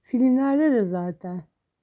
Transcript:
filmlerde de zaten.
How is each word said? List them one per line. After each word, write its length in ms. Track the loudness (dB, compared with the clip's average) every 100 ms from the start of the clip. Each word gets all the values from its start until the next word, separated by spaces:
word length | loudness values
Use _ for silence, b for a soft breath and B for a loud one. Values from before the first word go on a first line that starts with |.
filmlerde 680 | _ 0 2 2 2 2 2
de 120 | 2
zaten. 580 | 0 -2 -6 -8 -10 -12 -12 _ _ _